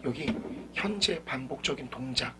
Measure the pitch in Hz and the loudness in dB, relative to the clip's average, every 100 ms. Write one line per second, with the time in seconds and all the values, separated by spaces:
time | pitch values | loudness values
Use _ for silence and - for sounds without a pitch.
0 | 127 123 - - - - - - 196 208 | 0 0 2 0 -2 -6 -6 0 0 4
1 | 196 165 - 131 131 135 - 135 127 - | 4 4 0 -4 -2 -2 0 0 -2 -4
2 | 131 123 87 | 0 0 0